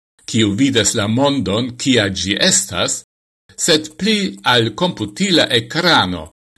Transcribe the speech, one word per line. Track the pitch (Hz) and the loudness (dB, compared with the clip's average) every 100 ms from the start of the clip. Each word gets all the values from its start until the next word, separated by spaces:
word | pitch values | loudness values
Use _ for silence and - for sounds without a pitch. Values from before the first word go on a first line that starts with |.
| _ _ - | _ _ -4
kiu | 117 104 | 0 2
vidas | 101 139 107 104 | 2 2 2 2
la | 113 104 | 0 0
mondon, | 117 143 143 92 104 123 120 | 2 2 0 -2 -2 -4 -4
kia | 139 120 101 | 0 2 2
ĝi | 92 90 98 | -2 -4 0
estas, | 190 - - 87 120 - - _ _ _ _ - | 2 0 -2 -4 -4 -4 -10 _ _ _ _ -6
sed | - 156 - - | 0 0 0 -6
pli | 202 208 196 - | -2 0 -2 -4
al | 135 120 113 | 0 2 2
komputila | - 180 - 104 - 196 156 - | -2 -4 -2 -8 -4 0 2 2
ekrano, | 117 120 160 175 139 92 87 78 _ _ | 0 -2 -2 2 2 2 -4 -10 _ _